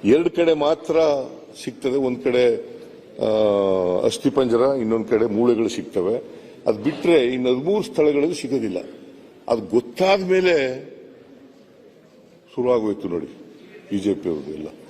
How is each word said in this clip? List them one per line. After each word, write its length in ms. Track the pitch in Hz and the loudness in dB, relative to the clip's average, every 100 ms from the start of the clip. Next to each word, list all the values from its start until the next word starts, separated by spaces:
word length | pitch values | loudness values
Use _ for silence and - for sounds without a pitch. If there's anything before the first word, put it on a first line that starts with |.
ಎರಡು 260 | 101 143 170 | 4 2 2
ಕಡೆ 240 | 170 165 | 2 2
ಮಾತ್ರ 420 | 156 143 160 - 160 160 143 131 - - - | 2 2 0 0 2 2 0 -4 -14 -20 -12
ಸಿಗ್ತದೆ, 320 | - 120 135 135 | -12 -6 -2 0
ಒಂದ್ 280 | 131 123 | -2 -2
ಕಡೆ, 320 | 135 123 123 110 - - - - - - | 0 4 2 2 -6 -16 -18 -20 -20 -4
ಆ, 60 | 110 110 107 101 98 95 90 90 | 0 2 2 2 2 2 0 2
ಅಸ್ಥಿಪಂಜರ, 560 | - - 139 139 127 117 131 135 | 0 0 0 2 2 2 2 0
ಇನ್ನೊಂದ್ 280 | 110 113 110 | 0 -2 0
ಕಡೆ 180 | 110 113 | 0 2
ಮೂಳೆಗಳು 420 | 104 120 113 113 | 2 2 2 0
ಸಿಗ್ತವೆ. 480 | - - 101 90 120 - - - - - | -4 -6 -2 -2 -2 -6 -18 -20 -6 -4
ಅದ್ 180 | 107 | -2
ಬಿಟ್ರೆ 420 | 120 147 175 165 123 | -4 -2 2 4 2
ಇನ್ನು 300 | 127 123 127 | 0 0 0
ಹದಿಮೂರು 280 | 151 208 | 0 -2
ಸ್ಥಳಗಳಲ್ಲಿ 500 | - - 151 143 156 | -2 2 2 2 0
ಸಿಗೋದಿಲ್ಲ. 440 | 180 120 135 110 90 - - - - - - - | -2 -4 -2 -2 -6 -8 -18 -20 -20 -20 -18 -2
ಅದು 140 | 117 | -2
ಗೊತ್ತಾದ 580 | 98 120 - - 190 202 | 0 -2 -2 0 2 2
ಮೇಲೆ 640 | 185 185 185 160 135 131 - - - - - - - - - - - - _ - - - _ | 2 2 4 2 0 -4 -12 -20 -20 -20 -20 -20 -20 -20 -20 -20 -20 -20 _ -20 -20 -20 _
ಶುರುವಾಗೋಯ್ತು 540 | - 123 123 107 98 92 | -4 0 2 0 -4 -4
ನೋಡಿ 180 | 85 71 - - - - - - | -6 -8 -16 -20 -20 -20 -20 -6
ಬಿ 80 | 98 | -2
ಜೆ 160 | 98 | -2
ಪಿ 140 | 95 90 | -2 -4
ಅವ್ರದ್ದು 260 | 78 71 | -6 -8
ಎಲ್ಲ. 140 | 76 78 - | -12 -12 -16